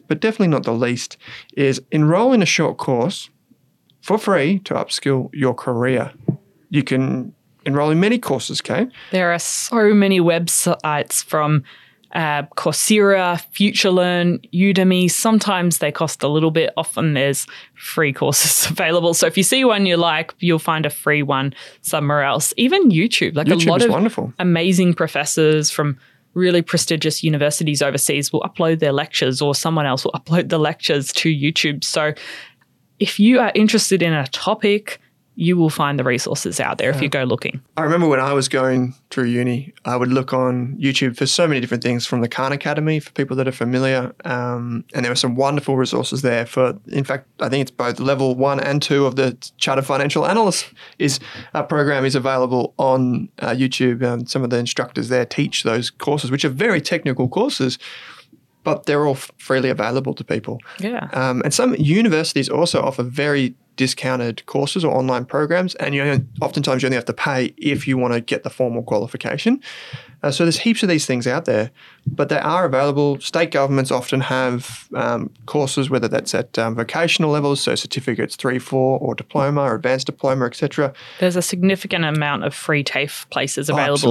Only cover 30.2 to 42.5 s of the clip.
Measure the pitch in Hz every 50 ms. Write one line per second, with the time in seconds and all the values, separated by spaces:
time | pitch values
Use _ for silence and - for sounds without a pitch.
30.2 | - - 160 180 165 135 170 165 151 147 151 - - - 160 143 135 - - -
31.2 | - 165 160 143 135 147 160 - - 156 143 147 - - - 165 151 151 147 -
32.2 | - - - - - - _ _ _ _ _ _ _ _ _ - - - - -
33.2 | 202 226 254 254 247 208 - - 214 220 - 220 - - 196 190 170 170 160 151
34.2 | 135 127 - - - - 214 214 - 208 202 208 208 - - - _ _ _ _
35.2 | _ _ - - 165 165 180 180 165 156 147 - 156 143 143 143 123 127 123 120
36.2 | - - - 139 - - - - 131 - - - - 127 - 135 143 139 - 143
37.2 | 131 127 127 131 - - - 131 - _ - - 160 151 160 175 175 156 143 131
38.2 | 131 135 143 139 131 135 - 135 131 131 127 127 127 127 127 - _ - - -
39.2 | 127 120 120 120 123 127 123 123 139 151 - - - - 123 127 123 123 127 135
40.2 | 127 131 - 127 127 127 123 123 123 127 139 - - 135 131 - 143 131 117 -
41.2 | 135 127 - - 175 165 147 131 120 120 - 117 117 120 123 120 117 - - 123
42.2 | 117 117 - - 131 135